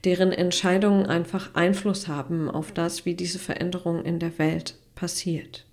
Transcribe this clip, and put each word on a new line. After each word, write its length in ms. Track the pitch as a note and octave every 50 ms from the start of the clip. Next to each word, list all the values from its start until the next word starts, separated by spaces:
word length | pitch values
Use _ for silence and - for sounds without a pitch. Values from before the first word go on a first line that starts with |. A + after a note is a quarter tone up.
| -
deren 300 | F#3 F3+ F3+ F#3+ F#3 -
Entscheidungen 720 | - F3+ F3+ F3+ - - F#3 F3+ F#3+ G3+ G#3 G3+ G3 F#3+
einfach 500 | G3 D3+ E3+ E3+ - - F#3+ F#3+ - -
Einfluss 540 | E3 E3+ F3+ G3 G3 - G#3 F#3+ G3 - E3+
haben 420 | D3+ C#3+ C#3 - E3+ E3 D#3 -
auf 220 | - D3+ D#3 - -
das, 320 | - E3+ E3+ E3+ - -
wie 100 | F3+ E3+
diese 240 | F3 F3+ E3+ F3 F#3
Veränderung 640 | - - - - F3 F3 F3+ F3+ - E3+ E3+ E3 -
in 160 | - E3+ E3
der 180 | E3+ E3+ E3
Welt 380 | - D#3 D#3 E3 D#3+ D#3 - - - _ _ _
passiert. 720 | - - E3+ - - - F#3 E3 D3 - - - - - _